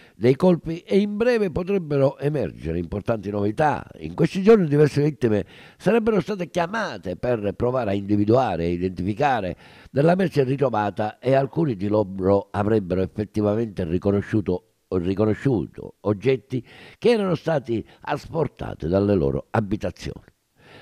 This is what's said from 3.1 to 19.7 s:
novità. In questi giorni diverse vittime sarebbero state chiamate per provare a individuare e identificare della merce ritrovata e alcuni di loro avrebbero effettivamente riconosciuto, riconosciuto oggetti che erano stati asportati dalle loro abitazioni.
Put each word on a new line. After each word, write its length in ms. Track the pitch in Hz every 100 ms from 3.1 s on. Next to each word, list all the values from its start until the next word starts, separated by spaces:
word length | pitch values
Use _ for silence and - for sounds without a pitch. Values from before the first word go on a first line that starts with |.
| 113 95
novità. 560 | 104 101 107 151 95 - -
In 140 | 113
questi 280 | 180 160 190
giorni 240 | 190 226 160
diverse 380 | 143 151 143
vittime 420 | 147 147 117 104 - - - -
sarebbero 420 | 180 233 220 214
state 300 | 165 202 175
chiamate 640 | 175 170 226 185 110 92
per 380 | 90 123 120 101
provare 360 | 90 120 127 110
a 40 |
individuare 680 | 101 101 104 104 123 123 85
e 80 | 85
identificare 840 | 87 92 87 87 104 143 123 90 - - - -
della 280 | 127 156 185
merce 260 | 180 143
ritrovata 760 | 127 135 135 107 104 101 107 -
e 120 | 127
alcuni 440 | 135 139 156 160 101
di 100 | 101
loro 640 | 104 98 95 92 101 -
avrebbero 520 | 101 104 110 90 90
effettivamente 840 | 95 - 104 107 104 107 113 92
riconosciuto, 800 | 85 90 101 101 - 110 92 90 _ _ -
riconosciuto 1080 | 92 87 98 110 101 139 110 64 - - -
oggetti 640 | 98 101 113 135 - 85 - - - -
che 140 | 214
erano 240 | 233 196
stati 500 | 160 - 156 113 113 - -
asportati 840 | - 147 - 165 151 - - 50 76
dalle 280 | 95 101
loro 340 | 101 69 67 -
abitazioni. 760 | 110 101